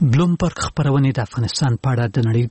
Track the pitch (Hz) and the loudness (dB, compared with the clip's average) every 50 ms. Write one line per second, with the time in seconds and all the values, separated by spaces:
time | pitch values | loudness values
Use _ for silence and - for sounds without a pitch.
0 | 175 131 117 143 175 175 170 - 180 165 - - - 165 - - 143 143 135 139 | 2 2 4 4 2 2 0 0 -2 -4 -2 -4 -6 -4 -2 -2 0 2 2 2
1 | 135 135 127 131 110 - - 123 113 101 - - 156 131 117 - - 131 127 117 | 2 2 0 -2 -4 -4 -4 -4 -4 -4 -2 -2 0 0 0 0 0 -2 0 0
2 | 120 113 - 135 117 110 113 117 120 117 | -2 -2 0 0 0 2 2 0 0 0